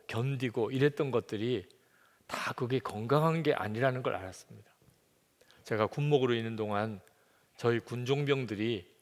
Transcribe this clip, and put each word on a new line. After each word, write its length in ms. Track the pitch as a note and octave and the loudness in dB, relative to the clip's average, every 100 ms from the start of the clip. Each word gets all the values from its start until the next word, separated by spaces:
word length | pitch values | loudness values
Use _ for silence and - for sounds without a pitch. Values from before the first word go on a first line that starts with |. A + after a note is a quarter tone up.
| - | -8
견디고 640 | A2+ C3 C#3 B2+ A2+ G#2+ | -2 -2 0 -2 0 0
이랬던 400 | C3+ D3 C#3+ C#3+ | 4 2 2 0
것들이 560 | A#2 - G#2+ A#2 A#2 - _ _ _ _ _ - | 0 0 -2 0 -2 -4 _ _ _ _ _ -10
다 260 | - - | -6 -4
그게 260 | - A#2+ C3 | -4 -2 -2
건강한 640 | - G#2 A#2 C#3+ D#3+ D#3+ | -2 -4 2 4 4 2
게 100 | D3 | 0
아니라는 500 | - G#2 G#2+ C3 B2+ | 0 -2 0 0 0
걸 120 | B2 G2 | -2 -4
알았습니다. 560 | F#2+ F#2 - G#2+ - _ _ _ _ _ _ _ _ - | -6 -14 -18 -20 -20 _ _ _ _ _ _ _ _ -14
제가 240 | - A2 G#2+ | -4 0 0
군목으로 480 | - D3 C#3+ B2+ A#2 | 2 2 4 4 2
있는 200 | A2+ A2 | -2 -4
동안 440 | G#2 G2+ A2 G2+ - _ _ _ _ - | -2 0 -2 -4 -14 _ _ _ _ -2
저희 220 | A#2 A#2 | 0 0
군종병들이 1080 | - B2 B2 C#3 C#3+ C#3 A#2+ G2+ A2+ A2 - _ | -2 -6 0 0 2 0 0 -2 0 -2 -6 _